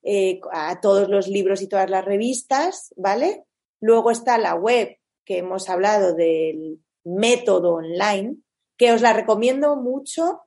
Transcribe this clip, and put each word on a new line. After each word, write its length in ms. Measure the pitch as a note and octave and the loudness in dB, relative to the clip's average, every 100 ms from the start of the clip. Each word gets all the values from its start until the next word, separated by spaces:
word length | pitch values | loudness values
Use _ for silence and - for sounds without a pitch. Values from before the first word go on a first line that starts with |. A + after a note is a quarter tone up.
eh, 380 | - G3+ F#3+ F#3 - | 0 0 0 -2 -8
a 260 | E3+ D#3 F3+ | -8 -6 -2
todos 280 | G3+ G3 G3 | 2 4 4
los 200 | G3+ F#3+ | 0 0
libros 320 | G3 F#3+ F#3+ | -2 0 -2
y 60 | F#3+ | -2
todas 200 | G3 F#3+ | -2 0
las 140 | F#3+ | -2
revistas, 880 | F#3+ G3+ A#3 C4 - C4+ E4+ F#4+ - - | -2 -2 -2 -4 -2 0 0 -4 -18 -6
¿vale? 480 | F#3+ G#3 D#4+ G#4 _ _ _ _ | -2 0 -2 -4 _ _ _ _
Luego 300 | G#3+ A3+ A#3 | 2 4 4
está 260 | A#3 A#3 A#3 | 0 0 0
la 160 | G3 | 0
web 420 | E3 G#3 B3 G3 - _ _ | -2 0 0 0 -8 _ _
que 140 | _ F#3 | _ -6
hemos 300 | F3+ F#3 F#3 | -4 -8 -4
hablado 440 | F3+ G3+ G#3+ F#3+ | 0 2 2 2
del 680 | E3 E3 D#3+ D#3+ D#3 D#3 D#3+ _ _ | 2 2 2 0 -4 -10 -14 _ _
método 720 | F3 F#3 A#3 A#3+ A#3+ F#3 F3 E3+ | -8 -2 2 2 2 2 2 -2
online, 600 | E3 F3 G#3 G3 G#3+ D#4 _ _ _ _ | -4 -4 -2 -2 -4 -10 _ _ _ _
que 160 | A#3+ | 4
os 80 | A3+ | 6
la 140 | A#3 | 4
recomiendo 600 | G#3+ A3 G#3+ A#3+ C4+ D4 C#4+ | 2 2 2 2 0 0 0
mucho 680 | B3 C4+ C4+ - E4+ F4 | -4 -6 -8 -4 -4 -4